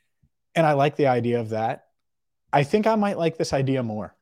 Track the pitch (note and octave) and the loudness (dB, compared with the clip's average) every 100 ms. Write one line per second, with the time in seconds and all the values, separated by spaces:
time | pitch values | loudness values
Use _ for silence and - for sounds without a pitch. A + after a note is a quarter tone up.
0 | _ _ _ _ _ E3+ D#3 C#3 D3 D3 | _ _ _ _ _ 0 2 2 2 2
1 | C#3 B2 A#2 A#2+ A2 A2 A2+ C#3+ _ _ | 2 2 0 -2 -2 -4 -4 -6 _ _
2 | _ _ _ _ _ C#3+ C#3+ G#3+ A3 A3 | _ _ _ _ _ 0 2 0 2 2
3 | G3+ F3+ E3 D#3+ E3 C#3+ C3+ C3 A#2 G#2+ | 0 0 -2 -2 -2 -2 0 -2 -4 -8
4 | F2 _ | -10 _